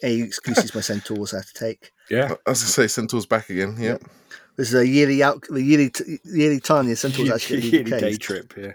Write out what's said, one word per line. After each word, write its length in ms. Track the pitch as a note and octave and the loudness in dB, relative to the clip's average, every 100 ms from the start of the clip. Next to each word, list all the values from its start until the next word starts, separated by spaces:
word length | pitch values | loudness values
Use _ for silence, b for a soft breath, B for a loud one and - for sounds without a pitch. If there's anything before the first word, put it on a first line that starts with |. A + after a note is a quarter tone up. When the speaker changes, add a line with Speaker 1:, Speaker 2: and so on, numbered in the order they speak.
Speaker 1:
any 180 | B2+ A#2 | -2 -2
excuses 520 | A2+ - - A#2+ A#2 A2 | -2 -6 -2 0 0 -4
my 60 | |
Centaurs 520 | - G#2 - G#2+ G2+ | -4 -6 -6 -6 -6
I 40 | G2 | -8
have 80 | - | -12
to 60 | |
take. 380 | - A2+ A2+ - _ _ | -8 -8 -8 -16 _ _
Speaker 2:
Yeah. 240 | A2+ C#3 - - | -2 -2 -4 -2
Speaker 3:
I 40 | |
was 100 | B2+ | -2
gonna 80 | A2+ | 0
say 180 | - A2 | 0 0
Centaur's 380 | - A2 A#2+ G2+ | 0 -4 -4 -2
back 240 | A2 - | -2 -2
again, 280 | F#2 G2 A2 | -4 -4 -4
yeah. 120 | A2+ | -4
Speaker 1:
Yep. 120 | - - B B B B - | -4 -8 B B B B -6
This 120 | A#2 | 0
is 60 | B2 | 4
a 120 | B2 | 4
yearly 340 | C#3 C#3+ C#3 | 6 4 4
out, 220 | C#3 C#3 - | 2 2 -4
the 120 | C#3 | -2
yearly, 280 | C3+ D3 C3+ | 4 4 4
t-, 280 | - - D#3 | 0 -8 -10
yearly 380 | - F3 D3+ C#3+ | -4 2 4 2
time 260 | - D3+ B2+ | 2 2 2
the 80 | A2+ | 0
Centaurs 340 | C#3 C3+ C#3 | -2 0 0
actually 300 | A2+ - C3+ | 0 -2 -4
get 100 | A#2 | 2
to 40 | D3 | 2
Speaker 2:
<laughs> 0 | |
Yearly 140 | A2+ | 2
Speaker 1:
the 80 | B2 | -2
Speaker 2:
day 100 | G#2+ | -2
Speaker 1:
U 60 | G#2+ | -2
K. 0 | |
Speaker 2:
trip, 360 | - F#2 - G2+ | -6 -10 -10 -16
yeah. 160 | G2 | -16